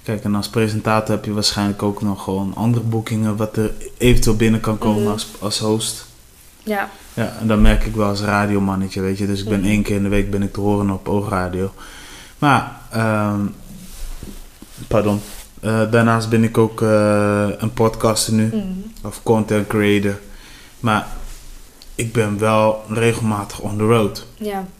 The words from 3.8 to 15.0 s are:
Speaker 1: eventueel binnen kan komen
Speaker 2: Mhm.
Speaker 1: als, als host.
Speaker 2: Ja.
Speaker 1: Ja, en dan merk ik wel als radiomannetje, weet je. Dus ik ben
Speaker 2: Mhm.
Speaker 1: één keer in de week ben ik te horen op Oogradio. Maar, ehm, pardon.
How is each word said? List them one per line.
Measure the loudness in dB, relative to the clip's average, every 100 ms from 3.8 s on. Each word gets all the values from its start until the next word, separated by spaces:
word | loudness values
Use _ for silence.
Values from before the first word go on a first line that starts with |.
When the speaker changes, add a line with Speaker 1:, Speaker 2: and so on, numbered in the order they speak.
| -10 2
Speaker 1:
eventueel | 6 6 6 4
binnen | 4 4
kan | 0 0
komen | 0 2
Speaker 2:
Mhm. | 0
Speaker 1:
als, | -2 -6 -8
als | -6 -2
host. | 0 0 -2 -8 -14 -20 -20 -20 -20 -14
Speaker 2:
Ja. | -6 -4 -4 -10 -12
Speaker 1:
Ja, | -6 -6 -4
en | 0
dan | 6
merk | 8 6 2
ik | 0
wel | 0
als | 0
radiomannetje, | 0 0 2 0 0 -2 -4 -2
weet | -2 -2
je. | -2
Dus | -2
ik | -2
ben | 0
Speaker 2:
Mhm. | 2
Speaker 1:
één | 2
keer | 2 0
in |
de | 0
week | 0 0
ben | -2
ik | -2
te | -2
horen | 0 2 0
op | -2 -2
Oogradio. | -2 0 -2 -2 -4 -6 -8 -20 -20 -20 -20 -20 -2
Maar, | 2 2 0 -14 -6
ehm, | -2 0 0 0 -2 -4 -6 -16 -18 -16 -12 -12 -10 -14 -16 -20 -20 -20 -18 0
pardon. | 2